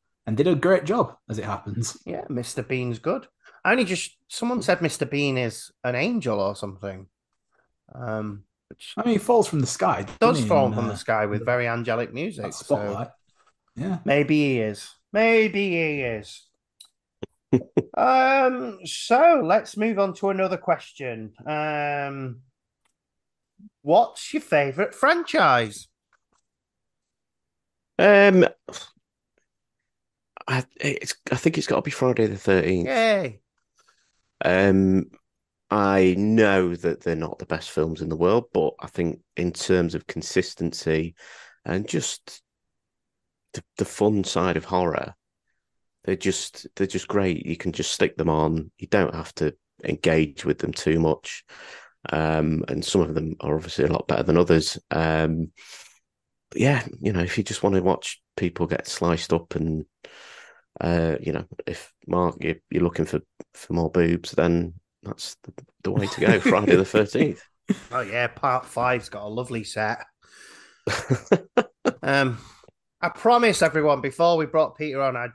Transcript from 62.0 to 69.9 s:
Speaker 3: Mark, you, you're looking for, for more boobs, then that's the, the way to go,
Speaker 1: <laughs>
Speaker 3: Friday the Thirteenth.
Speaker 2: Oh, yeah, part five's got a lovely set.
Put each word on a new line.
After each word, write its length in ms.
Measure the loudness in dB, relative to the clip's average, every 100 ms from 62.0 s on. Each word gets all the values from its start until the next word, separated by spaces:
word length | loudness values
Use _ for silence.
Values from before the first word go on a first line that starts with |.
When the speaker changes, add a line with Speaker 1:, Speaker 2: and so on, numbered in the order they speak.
| -4
Speaker 3:
Mark, 300 | 0 0 -2
you, 160 | -6 -6 -4
you're 140 | 0
looking 200 | 0 0 -4
for, 140 | -4 -8 -20 -20
for 200 | -18 -6
more 180 | -2 0
boobs, 400 | 2 2 0 -4
then 440 | 0 2 2 -2 -8 _ _
that's 320 | -16 -14 -14 -16
the, 100 | -20 -20 -20 _
the 80 | -4
way 160 | -2 -2
to 140 | 2
go, 180 | 6 6
Speaker 1:
<laughs> 0 |
Speaker 3:
Friday 360 | 6 2 6 4
the 100 | 4
Thirteenth. 560 | 2 2 2 0 -2 -14 _ -6 -6 -4
Speaker 2:
Oh, 100 | -8
yeah, 260 | -4 -2 -4
part 380 | -2 -2 -2 -4
five's 440 | -2 0 0 -4
got 140 | -12
a 40 | -10
lovely 360 | -8 -6 -8 -8
set. 400 | -4 -4